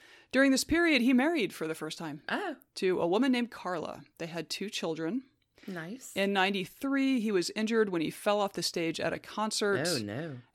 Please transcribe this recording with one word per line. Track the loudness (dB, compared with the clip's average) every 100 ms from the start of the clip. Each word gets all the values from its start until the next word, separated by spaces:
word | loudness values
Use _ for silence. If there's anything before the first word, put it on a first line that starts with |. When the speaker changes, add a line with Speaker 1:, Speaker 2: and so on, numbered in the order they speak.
| -20 -20 _
Speaker 1:
During | 4 6
this | 4
period, | 2 2 4 4
he | 6
married | 4 4 2 -2
for | -4 -6
the |
first | -6 -8 -8
time | -10 -10 -6
Speaker 2:
Oh. | -4 -4 -8 _ -2
Speaker 1:
to | 0 2
a | 2
woman | 2 4
named | 2 -2
Carla. | -6 -8 -6 -6 -10 -18 -12
They | -8
had | -8 -8
two | -8 -6
children. | -4 -4 -4 -4 -4 -6 _ _ _ -12
Speaker 2:
Nice. | -10 -10 -12 -8
Speaker 1:
In | -2 2
ninety-three, | 4 2 0 -4 -6 0 2 4 2
he | 2
was | 2 0 -2
injured | 0 2 2
when | 2
he | -2
fell | -2 0 2
off | 0
the | -2
stage | -4 -2 -2 -2
at | -4
a | -4
concert. | -8 -4 -4 0 2 2 2
Speaker 2:
Oh, | -2
no. | -2 -6 -8 -10 -14